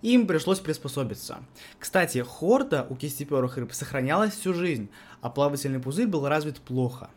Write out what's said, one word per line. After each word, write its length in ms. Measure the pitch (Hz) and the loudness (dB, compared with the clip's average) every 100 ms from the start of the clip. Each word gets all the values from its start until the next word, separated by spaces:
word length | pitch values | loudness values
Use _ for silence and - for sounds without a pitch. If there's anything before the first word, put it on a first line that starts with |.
и 100 | 220 | 8
им 140 | 247 208 | 6 6
пришлось 340 | 160 170 185 | 2 2 0
приспособиться. 760 | 151 151 139 139 120 101 - - - - - - | 0 -4 -4 -4 -4 -6 -10 -14 -14 -20 -20 -14
Кстати, 400 | - 190 170 127 | 0 2 2 0
хорда 680 | 123 - 165 254 269 147 123 | -4 -4 4 4 4 0 0
у 40 | |
кистеперых 600 | 127 147 - 143 143 127 127 | -6 -8 -8 -2 0 0 -2
рыб 160 | 120 | -8
сохранялась 640 | - 135 135 131 165 214 | -8 -6 -2 2 2 2
всю 180 | 208 185 | 0 -2
жизнь, 380 | 175 175 139 101 - - - | 0 0 -2 -4 -12 -20 -10
а 80 | 123 | -6
плавательный 500 | 131 143 143 139 131 | 0 2 2 -2 -2
пузырь 260 | 127 151 233 | -2 0 0
был 220 | 165 139 | 2 2
развит 300 | 151 151 131 | 0 -2 -8
плохо. 500 | - 127 123 123 - | -6 -2 -2 -4 -16